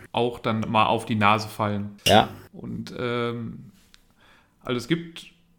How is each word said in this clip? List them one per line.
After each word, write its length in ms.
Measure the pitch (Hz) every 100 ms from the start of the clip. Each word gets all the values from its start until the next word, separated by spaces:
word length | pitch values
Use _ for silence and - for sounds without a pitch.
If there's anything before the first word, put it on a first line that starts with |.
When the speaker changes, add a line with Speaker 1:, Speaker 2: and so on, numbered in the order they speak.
| -
Speaker 1:
auch 260 | - 120 -
dann 220 | 123 110
mal 260 | 110 107 107
auf 180 | 113 -
die 100 | 110
Nase 320 | 101 107 104
fallen. 440 | - 107 104 101 - -
Speaker 2:
Ja. 240 | 104 - - -
Speaker 1:
Und, 380 | - 123 113 113 -
ähm, 760 | 120 120 120 117 117 - - - _ - _ _ _ _ _ _
also 140 | - 123
es 100 | 117
gibt 400 | 170 170 - - _ _